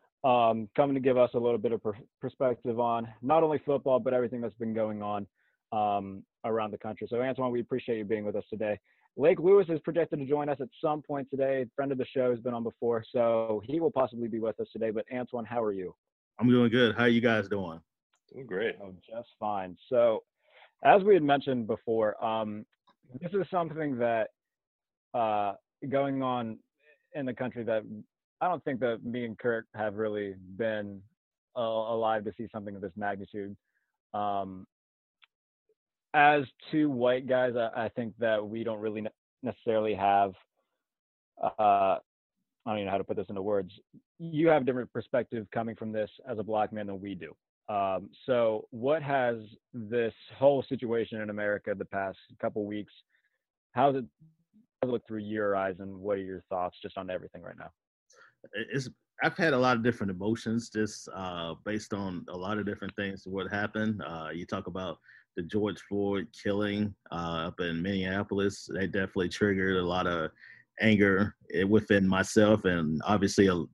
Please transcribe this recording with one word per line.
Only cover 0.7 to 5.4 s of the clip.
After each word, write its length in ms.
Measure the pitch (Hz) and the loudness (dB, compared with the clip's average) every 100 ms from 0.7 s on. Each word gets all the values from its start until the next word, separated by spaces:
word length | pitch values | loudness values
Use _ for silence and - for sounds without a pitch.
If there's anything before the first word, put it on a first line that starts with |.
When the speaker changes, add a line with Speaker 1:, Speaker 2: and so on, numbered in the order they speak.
| - | 0
Speaker 1:
coming 180 | 139 | 2
to 60 | 135 | 4
give 180 | 131 123 | 4 4
us 140 | 120 | 4
a 60 | 123 | 4
little 180 | 120 117 | 0 2
bit 140 | 113 | 0
of 100 | 113 | -2
per-, 160 | 110 104 - _ | -4 -6 -12 _
perspective 580 | 104 - 131 120 123 113 | -10 -2 -2 0 -4 0
on 320 | 120 117 117 - | 0 0 -4 -8
not 180 | 127 160 | 2 4
only 160 | 160 147 | 4 0
football, 420 | - 139 139 127 | 0 0 2 2
but 140 | 123 | 4
everything 260 | 127 117 120 | 0 0 -2
that's 140 | 117 | -6
been 180 | - 113 | -4 -4
going 300 | 113 107 107 | -2 -2 -2
on, 240 | 104 104 98 _ | -4 -4 -6 _